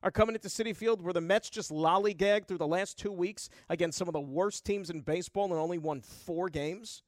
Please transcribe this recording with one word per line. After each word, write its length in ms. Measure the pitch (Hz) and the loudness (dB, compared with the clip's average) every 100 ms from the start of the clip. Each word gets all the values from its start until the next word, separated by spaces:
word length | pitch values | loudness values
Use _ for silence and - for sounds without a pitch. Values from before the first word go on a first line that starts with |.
are 80 | 190 | 0
coming 240 | 185 220 | 4 4
into 140 | 220 196 | 4 -6
Citi 280 | - 226 185 | -4 -2 0
Field 240 | 226 226 | 0 0
where 140 | 175 | 0
the 60 | 175 | -2
Mets 280 | 165 208 - | 2 2 2
just 220 | 220 175 | -8 -6
lollygagged 760 | 156 160 185 208 180 196 208 196 | 2 4 4 4 2 4 4 2
through 120 | 180 | -2
the 80 | 151 | 0
last 320 | 170 196 - | 0 -2 -6
two 140 | 208 | -8
weeks 360 | 196 180 208 - - _ | -2 -2 -2 -14 -16 _
against 260 | 170 170 - | 0 0 0
some 120 | 175 | -2
of 40 | |
the 80 | 156 | -2
worst 440 | 143 139 196 - | -2 0 0 0
teams 260 | - 202 175 | -2 -2 -2
in 100 | 165 | -6
baseball 440 | 139 165 175 202 | -2 -2 -2 -2
and 100 | 202 | 0
only 240 | 165 160 175 | 2 0 0
won 220 | 156 143 | -2 -2
four 480 | - - - 170 185 | -6 -16 -6 -2 -2
games. 520 | 151 147 185 220 - | -2 -4 -4 -10 -16